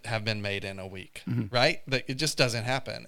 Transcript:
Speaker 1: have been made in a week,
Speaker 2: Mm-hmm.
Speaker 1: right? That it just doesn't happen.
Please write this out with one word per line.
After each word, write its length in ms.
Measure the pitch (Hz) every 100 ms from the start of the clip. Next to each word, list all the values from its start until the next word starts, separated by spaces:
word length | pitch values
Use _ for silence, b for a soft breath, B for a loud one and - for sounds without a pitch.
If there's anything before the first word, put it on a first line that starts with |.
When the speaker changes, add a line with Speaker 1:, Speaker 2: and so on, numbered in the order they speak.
| -
Speaker 1:
have 200 | 113 107
been 160 | 107
made 240 | 101 98 98
in 120 | 98
a 80 | 95
week, 380 | 95 95 - -
Speaker 2:
Mm-hmm. 280 | 120 104 120
Speaker 1:
right? 260 | 143 175 -
That 160 | 131 -
it 60 | 131
just 220 | 156 -
doesn't 280 | 131 120 113
happen. 420 | 131 - 113